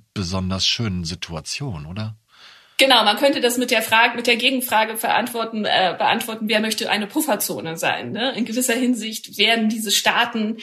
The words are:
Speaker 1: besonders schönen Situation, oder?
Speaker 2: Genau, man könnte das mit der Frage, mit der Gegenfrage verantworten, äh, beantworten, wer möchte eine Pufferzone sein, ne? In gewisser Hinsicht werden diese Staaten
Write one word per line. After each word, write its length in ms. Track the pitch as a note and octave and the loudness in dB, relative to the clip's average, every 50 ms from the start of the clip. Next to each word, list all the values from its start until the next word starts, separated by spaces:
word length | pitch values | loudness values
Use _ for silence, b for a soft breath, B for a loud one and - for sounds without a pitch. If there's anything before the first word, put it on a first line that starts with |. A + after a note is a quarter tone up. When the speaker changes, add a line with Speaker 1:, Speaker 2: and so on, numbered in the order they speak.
| - _ _ | -8 _ _
Speaker 1:
besonders 540 | A2 F#2 E2+ G2 F#2+ F#2 F#2 F#2+ F#2 - | -6 -4 -2 -2 -2 -2 -2 -2 0 0
schönen 380 | - - - A#2 G#2 F#2 F2+ E2+ | 0 0 0 -2 -2 -2 -2 -4
Situation, 840 | D#2+ F2+ E2 - - F2 D#2+ D#2 - - - C#3+ C3+ F2+ D2+ D2 | -6 -8 -10 -10 -10 -10 -10 -8 -8 -8 -6 -6 -6 -8 -8 -10
oder? 300 | D#2 F2+ G#2 A2 A2 A2 - _ B B B B B B B B B B - | -10 -8 -8 -8 -8 -10 -14 _ B B B B B B B B B B 2
Speaker 2:
Genau, 260 | C4+ C4+ B3 A3+ G#3+ | 4 6 6 6 6
man 120 | G#3 A3 | 4 4
könnte 240 | - C#4+ C#4 - C#4 | 4 4 4 4 4
das 160 | A#3 A#3+ A#3+ | 2 0 2
mit 140 | B3+ B3 B3 | 0 0 2
der 100 | A#3+ A3 | 2 0
Frage, 360 | A3 - A3+ A3+ A#3 B3 A#3+ | 2 4 6 6 6 4 2
mit 100 | A#3 - | 0 0
der 100 | A#3+ A#3 | 2 2
Gegenfrage 600 | A3+ A#3+ C4 C4+ B3 A#3+ - A#3 G#3+ A3 A3 A3 A3 | 2 2 0 0 0 -2 0 2 2 2 0 -2 -4
verantworten, 680 | - - - - A#3 A#3+ A#3 A#3 A3 A3 A3+ G#3+ G#3 | -2 0 2 0 0 0 -4 -4 -4 -4 -4 -4 -2
äh, 300 | - - D#3 F#3 F3 E3 | 2 2 2 2 2 0
beantworten, 500 | - G#3 - G3+ A3+ - - A3 A3 A3 G#3 | 0 2 2 2 0 -2 -6 -8 -6 -2 0
wer 100 | A3 G#3+ | 0 0
möchte 300 | A3 A3 A3 - A3+ - | 2 0 -2 -4 -2 -2
eine 160 | - G#3 G#3 | -2 -2 -2
Pufferzone 720 | G3+ - D#4 D4 C#4 G#3+ G3+ - - F3 - - D#3+ E3 E3+ | -2 -4 -2 0 0 0 -2 -2 -4 -6 -6 -6 -8 -6 -2
sein, 340 | - C#3 E2 E2 A2+ A#2+ B2 | -2 -2 -2 -2 -4 -6 -6
ne? 220 | G#3 A#3+ C4+ A#3 | -4 -4 -4 -2
In 80 | G3+ A#3+ | -4 -4
gewisser 300 | - A3 B3+ B3 - A3+ | -4 -2 -2 0 0 0
Hinsicht 640 | B3+ B3+ A#3+ B3 G#3+ G#3 A3 A3 - - - - - | 0 2 0 0 0 -2 -6 -8 -8 -12 -12 -2 0
werden 320 | G3+ A3 A#3 A#3 A3 G#3+ | 2 2 4 2 2 0
diese 200 | A#3 A3 G#3+ G3+ | 0 0 -2 0
Staaten 680 | - - - G#3+ F#3 G#3+ A#3+ A#3+ - A3 G#3+ G#3+ A3+ B | 0 2 2 2 2 4 0 0 0 -2 -2 -2 -4 B